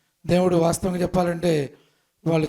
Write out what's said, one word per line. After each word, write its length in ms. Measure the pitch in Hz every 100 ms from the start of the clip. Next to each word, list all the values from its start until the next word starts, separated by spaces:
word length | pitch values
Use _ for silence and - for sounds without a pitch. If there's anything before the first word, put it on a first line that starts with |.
| _ _ 170
దేవుడు, 300 | 175 185 170
వాస్తవంగా 460 | 165 165 190 175
చెప్పాలంటే 720 | 175 185 175 170 170 156 131 - _ _ _ _ 160
వాళ్ళు 220 | 165